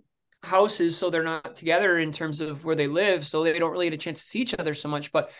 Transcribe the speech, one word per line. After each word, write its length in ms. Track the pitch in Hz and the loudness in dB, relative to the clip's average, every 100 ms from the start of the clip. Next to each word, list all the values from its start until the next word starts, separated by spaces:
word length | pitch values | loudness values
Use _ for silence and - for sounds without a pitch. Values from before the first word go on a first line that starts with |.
| _ _ _ _ | _ _ _ _
houses, 540 | - 190 214 - 170 160 | 2 4 4 4 0 0
so 120 | 180 | 0
they're 140 | 165 | 0
not 320 | 160 160 160 - | -2 -4 -8 -6
together 420 | 160 170 202 170 | 0 4 4 2
in 140 | 160 | 0
terms 300 | 147 160 147 | -2 -6 -4
of 220 | 151 143 | -6 -6
where 120 | 160 156 | -2 0
they 120 | 143 | 2
live, 380 | 160 202 175 147 | 2 2 2 0
so 180 | 156 | 0
they 140 | 165 156 | 2 2
don't 140 | 165 | 0
really 180 | 180 175 | 0 -2
get 60 | 156 | -2
a 20 | |
chance 240 | 170 147 | -6 -8
to 60 | - | -6
see 120 | 214 | -4
each 140 | 254 | -4
other 200 | - 156 | -2 -4
so 140 | 147 151 | -4 -4
much, 240 | 147 147 | -6 0
but 200 | 160 - | 0 0